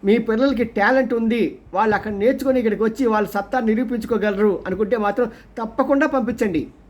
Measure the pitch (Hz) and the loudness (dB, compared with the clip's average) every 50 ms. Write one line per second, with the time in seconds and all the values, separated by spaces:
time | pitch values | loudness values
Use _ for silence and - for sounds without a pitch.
0 | - 196 208 233 220 226 220 220 262 277 262 220 247 233 - 220 196 214 262 262 | 4 2 2 2 2 0 0 2 2 2 2 0 -2 -2 0 0 2 4 4 2
1 | 262 220 247 233 226 226 226 233 196 156 - - - - - 185 214 220 208 202 | 2 2 0 0 0 0 2 2 0 -2 -2 -8 -18 -6 -2 0 0 2 0 -2
2 | 202 214 208 196 202 247 269 269 262 262 262 254 233 220 208 - 220 226 226 - | -2 -4 -4 0 0 0 0 2 0 0 0 2 2 0 0 0 0 -2 0 0
3 | 269 233 220 214 208 - - 202 202 - - 262 240 220 220 220 254 226 247 233 | 0 2 2 2 0 0 -2 -6 -4 -2 -4 -2 0 0 0 0 0 -2 -4 -6
4 | 220 - 233 214 190 214 202 190 214 208 185 - - 180 185 185 220 202 247 226 | -2 -2 -2 0 0 0 0 2 2 2 2 0 -4 -6 -2 -2 0 0 0 0
5 | 208 202 202 240 240 226 - - - - - - 226 220 - - 269 269 285 277 | 0 -2 0 0 -2 -2 -4 -12 -20 -16 -10 -10 -10 -8 -2 -2 0 2 2 2
6 | 302 302 285 269 233 233 233 - 240 208 170 156 120 - - - - | 2 2 0 0 0 -2 -2 -2 -2 0 0 -2 -4 -4 -12 -20 -20